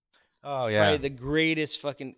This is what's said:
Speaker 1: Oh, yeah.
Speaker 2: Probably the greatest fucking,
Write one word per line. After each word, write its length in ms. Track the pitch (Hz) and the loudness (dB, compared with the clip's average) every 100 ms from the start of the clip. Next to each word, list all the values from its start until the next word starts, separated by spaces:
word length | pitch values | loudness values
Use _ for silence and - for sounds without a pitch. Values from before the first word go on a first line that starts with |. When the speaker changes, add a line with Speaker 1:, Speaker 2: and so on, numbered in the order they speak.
| _ _ _ _ | _ _ _ _
Speaker 1:
Oh, 240 | 135 139 120 | -8 -4 0
yeah. 140 | 107 | 4
Speaker 2:
Probably 160 | 101 143 | 4 4
the 180 | 135 131 | -2 -8
greatest 640 | 131 151 160 156 151 - | -4 0 2 0 -2 -4
fucking, 340 | 143 135 131 | -6 -8 -10